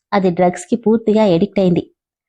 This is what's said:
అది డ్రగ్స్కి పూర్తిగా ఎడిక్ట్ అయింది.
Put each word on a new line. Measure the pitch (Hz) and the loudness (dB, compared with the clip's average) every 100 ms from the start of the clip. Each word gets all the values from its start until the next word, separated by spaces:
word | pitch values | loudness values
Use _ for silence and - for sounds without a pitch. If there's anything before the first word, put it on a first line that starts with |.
| _ | _
అది | 202 185 | -2 -2
డ్రగ్స్కి | 175 180 180 - 226 | 0 0 -2 -6 -4
పూర్తిగా | 208 226 226 214 | 0 0 0 0
ఎడిక్ట్ | 214 165 202 - | 2 2 0 0
అయింది. | 185 170 - _ _ _ | 0 0 -4 _ _ _